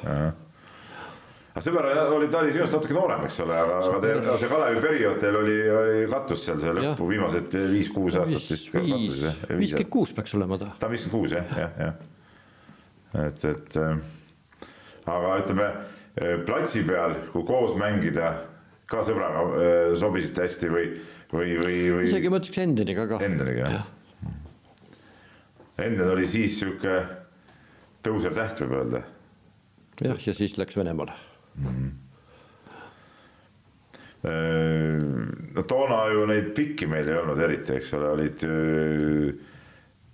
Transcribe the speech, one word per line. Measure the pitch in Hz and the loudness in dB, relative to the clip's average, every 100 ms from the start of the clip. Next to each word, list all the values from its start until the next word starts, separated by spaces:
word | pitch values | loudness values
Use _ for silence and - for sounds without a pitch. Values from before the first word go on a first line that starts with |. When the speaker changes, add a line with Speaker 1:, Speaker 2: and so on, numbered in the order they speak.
Speaker 1:
Ahah. | - 71 78 80 - - - - - - - - - - - | -2 0 0 -2 -12 -20 -20 -20 -20 -18 -16 -18 -20 -20 -12
Aga | - | -6
sõber | - 170 139 143 147 | 0 2 2 4 4
oli, | 151 147 | 4 4
ta | 160 | 4
oli | 151 | 2
sinust | 147 165 151 | 2 2 0
natuke | - 156 | 0 2
noorem, | 180 147 | 2 0
eks | 69 - | -4 -4
ole, | 82 82 | 0 2
aga, | 82 90 | 2 2
aga | 92 98 | 2 2
te, | 110 | 2
Speaker 2:
Sõber. | 113 - 120 | 2 2 0
Speaker 1:
see | 117 | 2
Kalevi | 151 131 113 | 2 2 2
periood | 147 147 107 - | 2 2 2 2
teil | 101 104 | 2 2
oli, | 107 107 107 | 2 4 4
oli | 107 110 110 110 | 4 4 4 2
katus | 135 135 82 | 0 -2 -4
seal, | - 78 | -2 -2
see | 80 | 0
Speaker 2:
Jah. | 85 | 0
Speaker 1:
lõppu, | 135 143 85 | 0 0 0
viimased | 107 90 87 85 95 98 | 2 2 0 -2 0 2
viis-kuus | 98 90 - 92 90 | 2 2 0 2 2
aastat | 82 | 2
Speaker 2:
Viis-, | 76 - | 0 -2
Speaker 1:
vist | 80 - | -6 -2
ka | - | -2
katus, | 175 131 | 0 0
Speaker 2:
viis-, | 107 67 | 0 0
Speaker 1:
jah? | 76 78 | -2 -2
Viis | - - | -4 0
Speaker 2:
viiskümmend | 208 73 - | 2 2 0
kuus | 262 180 | 2 0
peaks | - 107 | -2 -4
olema | 104 92 95 | -2 0 -2
ta. | 101 | -4
Speaker 1:
Ta | - 110 | -6 -4
on | |
viiskümmend | 117 - | -4 -2
kuus, | 110 92 | 0 0
jah, | 85 87 | -2 -4
jah, | - 80 - | -4 -4 -2
jah. | 80 - - - - - - - - - - _ - - | -4 -4 -12 -20 -20 -20 -20 -20 -20 -20 -20 _ -8 -2
Et, | 76 71 78 | -2 -2 -2
et, | 73 - 80 | -4 -4 -2
äh, | 78 78 76 - - _ _ _ - - - - | 0 0 -4 -14 -20 _ _ _ -20 -20 -20 -12
aga | - 87 90 98 | -4 -2 0 0
ütleme, | 98 95 101 - - - - | 0 0 0 -2 -10 -18 -12
äh, | - 87 85 | -6 -2 -2
platsi | - 156 165 113 | -2 -2 -2 0
peal, | 85 90 82 82 - | 0 2 0 -2 -6
kui | - 85 | -6 0
koos | 127 113 92 | 2 2 0
mängida, | 104 104 82 69 80 - - - - - | 0 2 0 0 -2 -2 -8 -18 -20 -20
ka | - 113 | -6 -4
sõbraga, | 107 110 95 - 87 | 0 0 0 0 0
äh, | - 87 85 85 | 2 4 6 4
sobisite | 85 90 90 78 - | 4 2 0 -2 -2
hästi | 90 - 85 | -2 -2 0
või, | 85 85 - - - - | 0 0 -4 -12 -20 -8
või, | 80 87 | -2 0
või, | 85 87 90 - | 0 0 2 2
või | 87 - | 4 4
Speaker 2:
Isegi | 196 185 | 2 2
ma | 190 | 0
ütleks | 190 - | 0 -2
Endeniga | 185 123 98 95 110 | 0 2 2 0 -2
ka. | 107 | 0
Speaker 1:
Endeniga, | 98 82 65 60 | 0 0 0 0
jah. | 67 104 | 0 -2
Speaker 2:
Jah. | 104 - - - - 73 73 - _ - - - - - - - _ _ - - | -4 -12 -20 -12 -12 -10 -14 -20 _ -20 -20 -20 -20 -20 -20 -20 _ _ -16 -6
Speaker 1:
Enden | 107 104 90 | -2 0 2
oli | 92 90 | 2 2
siis | 107 101 - | 2 0 0
sihuke | 98 92 98 92 92 - - - - - - - - _ | -4 -2 0 0 -2 -8 -18 -20 -20 -20 -20 -20 -20 _
tõusev | 113 107 90 113 | -2 0 0 -2
täht, | 110 - | -4 -4
võib | 67 67 | -2 0
öelda. | 62 62 - - - - - _ _ _ _ | 0 -4 -6 -18 -20 -20 -20 _ _ _ _
Speaker 2:
Jah, | - 135 120 | -4 -2 -2
ja | - 95 | -4 -2
siis | 101 - | -2 -2
läks | 95 - | -4 -2
Venemaale. | 90 80 73 - - - _ | -2 -2 -6 -10 -20 -20 _
Speaker 1:
Mhm. | - 67 64 67 69 - - - - - - - - - - - - - - _ _ _ _ _ - - - | -8 -6 -4 -4 -8 -16 -20 -20 -20 -20 -20 -20 -20 -20 -20 -20 -20 -20 -20 _ _ _ _ _ -20 -20 -10
Äh, | - 80 80 80 80 80 78 78 73 65 53 - - | -6 -2 0 2 2 2 2 2 0 -2 -4 -8 -8
no | 80 | -6
toona | - 131 135 113 110 | -2 0 2 2 2
ju | 107 107 | 2 2
neid | 107 104 | 2 0
pikki | 107 151 - 80 | -2 -2 -2 -2
meil | 78 73 | -2 0
ei | 80 | 0
olnud | 82 71 | 0 0
eriti, | 82 71 - 65 | 0 0 -2 -4
eks | - 73 | -2 -4
ole, | 73 | 0
olid, | 76 76 - | 0 0 -2
äh, | 80 80 78 78 78 76 76 76 73 69 - - - - - _ - | -2 0 2 2 2 2 2 2 0 -2 -12 -20 -20 -20 -20 _ -20